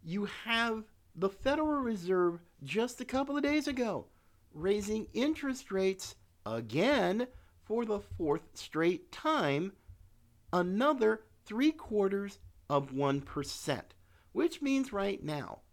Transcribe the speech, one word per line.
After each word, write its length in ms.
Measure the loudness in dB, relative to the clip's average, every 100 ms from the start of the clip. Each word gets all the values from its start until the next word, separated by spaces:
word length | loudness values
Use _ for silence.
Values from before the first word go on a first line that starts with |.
You 260 | -6 -4 -4 -6
have 400 | -2 0 2 -2 -8 -20 _ -2
the 120 | -2
Federal 520 | 0 0 2 2 0
Reserve 600 | 0 -4 2 4 4 2 -12 _
just 360 | -4 -2 -2 -4
a 40 |
couple 320 | -4 -2 0 0
of 60 |
days 260 | 2 2 0
ago 380 | -2 0 -2 -6 _ _ _ _
raising 520 | -4 0 2 2 -2 -2
interest 580 | -2 0 0 -2 -6 -4
rates 440 | 0 0 0 -8 -14 -20 _ -6
again 800 | -6 -2 0 2 4 2 0 -2 -8 -20 -20
for 200 | -4 -2
the 160 | 0 -4
fourth 420 | -4 -4 0 0 -2
straight 580 | -16 -6 2 2 2 -4
time, 600 | -4 0 2 2 2 -2 -8 -20 -20 -20 -20 -20 _ -2
another 680 | 0 0 2 2 4 2 2 -4 _
three 280 | -10 2 2
quarters 680 | 2 -2 2 2 2 -4 -10 -20 -20 _
of 240 | 0 2
one 280 | 0 2 2
percent, 760 | -2 -6 -6 -8 -4 -4 -4 -20 -20 -20 _
which 300 | 0 0 0
means 300 | 0 0 0
right 300 | -2 -2 -2
now 380 | -4 -6 -6 -12 -16